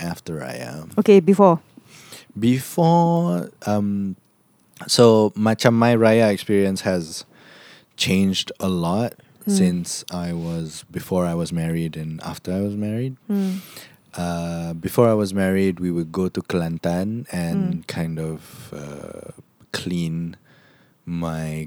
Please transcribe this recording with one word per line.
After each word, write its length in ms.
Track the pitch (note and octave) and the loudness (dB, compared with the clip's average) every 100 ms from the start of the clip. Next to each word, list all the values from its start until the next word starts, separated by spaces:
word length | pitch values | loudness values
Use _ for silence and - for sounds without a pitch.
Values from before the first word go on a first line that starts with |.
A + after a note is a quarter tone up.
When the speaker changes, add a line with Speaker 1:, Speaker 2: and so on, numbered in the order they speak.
Speaker 1:
after 400 | E2+ D#2+ - D#2 | -6 -8 -8 -10
Raya? 480 | B1+ - B2 D#3 - - | -8 -10 -10 -12 -6 0
Speaker 2:
Okay, 240 | A3 G3 | 6 8
before. 400 | E3 G3+ G3 E3 - - _ - - - - G2+ | 8 6 6 6 0 -20 _ -20 -20 -20 -16 -2
Speaker 1:
Before, 1120 | A#2 B2+ - - E3 E3+ E3+ E3+ F3 F3 - - - | 0 0 -2 2 4 6 4 2 2 -2 -4 -8 -2
um, 500 | G#3 G2+ G2+ G2 F#2 _ _ _ _ _ _ - | 0 0 -2 -4 -8 _ _ _ _ _ _ -2
so 420 | - A#2 A2 G#2+ G2+ | 6 8 8 4 2
macam 360 | A2 A2 B2+ A#2 | 0 2 4 4
my 160 | A#2 | 4
Raya 380 | A#2 A2+ A2+ A2 | 6 6 6 4
experience 500 | G2 - G2+ G2 F#2+ | 2 0 2 2 0
has 420 | G2+ F2+ D#2+ - - _ - - - - _ - | -2 -2 -4 -10 -16 _ -20 -20 -20 -20 _ -6
changed 540 | - F#2 G2 F#2 - - | 0 2 2 0 -4 -6
a 80 | F#2+ | -4
lot 460 | F2+ E2+ G2 A#2+ - _ _ | -2 0 0 -2 -6 _ _
Speaker 2:
Mm. 160 | - G3 | -2 2
Speaker 1:
since 460 | F#3 B2 - - - | 2 2 -4 -10 -8
I 160 | F2 F2 | -8 -6
was, 520 | E2+ E2 E2+ D#2+ - - | -6 -6 -6 -8 -12 -12
before 400 | F2 - F#2 F2 | -12 -4 -2 0
I 80 | |
was 160 | E2+ E2 | -2 -4
married 460 | E2+ E2 E2 E2 D#2 | -4 -2 -2 -4 -6
and 240 | D#2 D#2 | -10 -10
after 320 | - D#2 - | -12 -12 -6
I 80 | F#2 | -4
was 160 | G2+ G#2 | -4 -4
married. 380 | G#2 A2+ C3 B2+ - | -4 -4 -6 -8 -6
Speaker 2:
Mm. 320 | G3+ F#3+ F#3+ - - - _ _ | -2 -2 -4 -10 -20 -20 _ _
Speaker 1:
Uh, 560 | - F2 E2+ E2+ E2+ E2 | -8 -6 -4 -6 -6 -8
before 360 | E2 F#2 - A#2 | -8 -2 2 4
I 40 | A2 | 4
was 160 | G2 | 0
married, 460 | G2 F#2+ F#2+ G2 F2 | 0 0 2 2 0
we 80 | F2+ | -2
would 220 | E2+ D#2+ | -2 -4
go 160 | F2+ F#2 | -2 -2
to 80 | F#2+ - | -4 -4
Kelantan 800 | F2+ E2+ E2 E2+ F2 G2+ A#2 C#3 | -4 -2 -4 -2 -2 -2 -6 -8
and 480 | F2+ E2+ G3 F#3 D#2+ | -6 -2 -2 -2 -4
Speaker 2:
Mm. 40 | - | -8
Speaker 1:
kind 280 | - E2 D#2+ | -6 -6 -6
of, 480 | D#2+ D#2 - - - | -6 -8 -14 -20 -16
uh, 640 | D2+ D2 C#2+ G1+ - - - - _ _ | -14 -14 -14 -14 -14 -16 -20 -20 _ _
clean 640 | - F2+ F2 E2 E2 E2+ - _ _ _ _ _ _ | -8 -4 -4 -4 -4 -6 -10 _ _ _ _ _ _
my 640 | - E2+ E2 D#2+ D#2+ D#2 | -10 -6 -4 -6 -6 -8